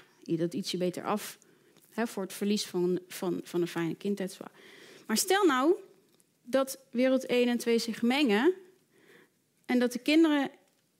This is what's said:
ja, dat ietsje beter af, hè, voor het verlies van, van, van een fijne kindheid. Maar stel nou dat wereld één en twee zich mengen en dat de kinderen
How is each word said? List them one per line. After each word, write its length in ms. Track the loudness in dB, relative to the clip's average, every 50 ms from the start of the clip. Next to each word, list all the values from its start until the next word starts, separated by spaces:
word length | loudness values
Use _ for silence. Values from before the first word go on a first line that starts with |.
| -16 _ _ _
ja, 140 | -6 -4 -2
dat 180 | -2 -2 -4 -4
ietsje 220 | -6 -8 -6 -4
beter 280 | -4 -4 -4 -4 -6 -6
af, 340 | -4 -4 -6 -6 -10 -16 _ _ _ _ _ _ _ _ -20 _ _
hè, 160 | -6 -6 -6
voor 160 | -6 -6 -8
het 100 | -10 -8
verlies 340 | -8 -6 -2 -2 -2 -2 -2
van, 340 | -4 -4 -2 0 0 -2 -4 -6 -10
van, 320 | -12 -8 -6 -6 -6 -6
van 180 | -8 -6 -4 -4
een 60 | -4
fijne 280 | -4 -4 -4 -4 -4 -6
kindheid. 440 | -6 -4 -6 -4 -4 -6 -10 -10 -14 -18 -20 _ -20 -20 -20 -20 -20 -20 -20 -20 -16 -6
Maar 100 | -2 -2
stel 300 | -2 0 2 2 4 4
nou 280 | 4 4 4 4 2 2 0 -2 -20 -20 _ _ _ _ _ _ _ _ _
dat 360 | -10 -2 0 0 0 0 -6 -14 _ _
wereld 360 | -2 0 2 2 2 2 0
één 220 | 0 2 2 2 2
en 100 | 0 0
twee 200 | 0 2 0 2
zich 240 | 0 -2 -4 -2
mengen 520 | 0 0 2 4 4 4 4 4 4 4 2 0 -8 -20 _ _ _ _ _ _ _ _ -20 -20 -20 _ _ _ _ _ _ _ _
en 120 | 0 0 2
dat 140 | 2 0
de 60 | -2 -4
kinderen 520 | 0 2 6 6 6 6 4 2 0 -2 -6 _ _ _ _ _ _ _ _ _